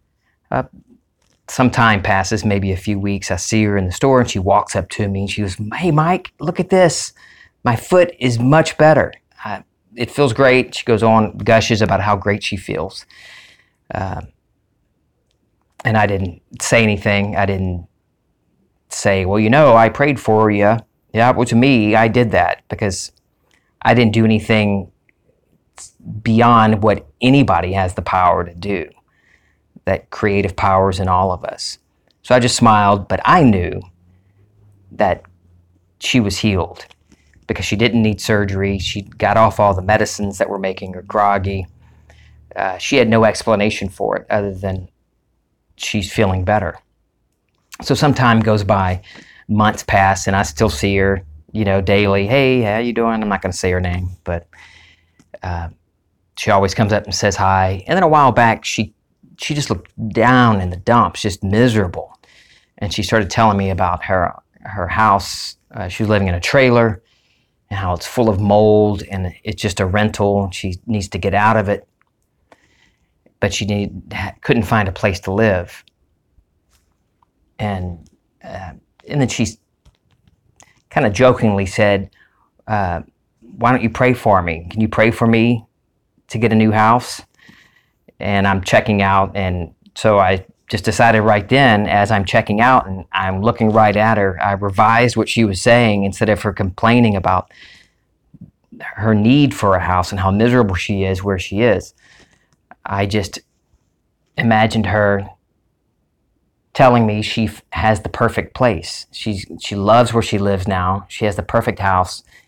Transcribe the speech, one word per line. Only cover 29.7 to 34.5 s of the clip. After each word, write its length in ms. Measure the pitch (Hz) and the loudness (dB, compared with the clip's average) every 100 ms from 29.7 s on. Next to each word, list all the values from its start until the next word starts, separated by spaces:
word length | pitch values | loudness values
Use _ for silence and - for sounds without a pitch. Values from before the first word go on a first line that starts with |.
| _ - | _ -4
that 240 | 95 _ | -4 _
creative 460 | - 107 101 98 - | -4 -2 0 -2 -2
power 340 | 101 95 98 | 0 2 2
is 100 | 92 | 0
in 100 | 92 | -2
all 240 | 90 95 | 0 0
of 100 | 90 | -4
us. 360 | - - - - _ _ _ _ | -10 -12 -14 -14 _ _ _ _
So 120 | - | 0
I 60 | 127 | 2
just 160 | 120 - | 2 2
smiled, 540 | 120 107 101 101 92 | 4 6 4 2 -2
but 100 | 95 - | -4 2
I 180 | 180 | 6
knew 380 | 135 98 87 92 - _ _ _ _ _ _ | 6 4 -2 -8 -14 _ _ _ _ _ _